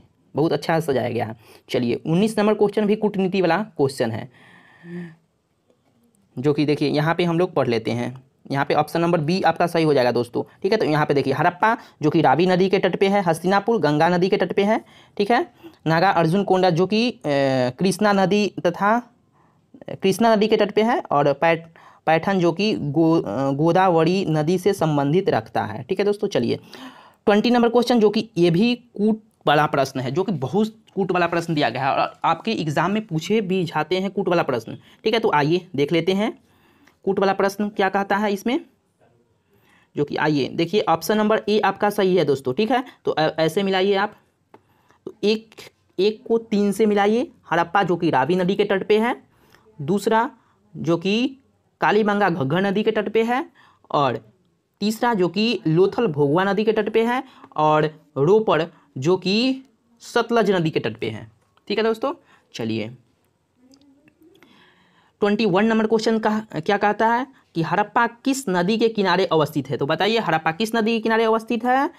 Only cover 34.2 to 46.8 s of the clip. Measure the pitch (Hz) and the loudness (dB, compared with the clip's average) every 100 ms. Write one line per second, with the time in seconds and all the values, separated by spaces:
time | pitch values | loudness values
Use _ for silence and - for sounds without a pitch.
34.2 | 180 175 147 123 - 143 - _ 226 226 | 0 0 0 -4 -6 -14 -20 _ -2 0
35.2 | 220 147 143 180 175 135 139 165 165 190 | 2 2 2 0 -2 -4 0 0 0 -2
36.2 | 226 - _ _ _ _ _ _ - 196 | -4 -6 _ _ _ _ _ _ -4 0
37.2 | 196 190 196 196 208 208 190 196 196 196 | 0 0 -2 -2 -6 -2 0 0 -2 -2
38.2 | 208 202 226 302 - _ _ _ _ _ | 0 -2 -2 -4 -6 _ _ _ _ _
39.2 | _ _ _ _ _ _ _ 147 147 - | _ _ _ _ _ _ _ -6 -4 -2
40.2 | 156 147 117 - 170 208 - 165 - 214 | 0 0 -2 -4 -2 0 0 -2 0 0
41.2 | 214 214 214 208 190 196 208 208 190 180 | 0 0 0 0 0 0 -2 0 0 2
42.2 | 147 135 131 127 220 254 262 - - - | 2 0 -2 -2 0 -2 -4 -8 -6 -2
43.2 | 156 - 160 180 196 190 196 196 208 - | -2 0 -2 0 -2 0 0 0 -2 -6
44.2 | _ _ _ - _ _ _ _ - - | _ _ _ -20 _ _ _ _ -20 -4
45.2 | 202 220 - - - _ _ - 202 220 | -2 -2 -6 -20 -20 _ _ -2 -2 -2
46.2 | - 226 226 202 202 196 | -2 -2 0 0 0 2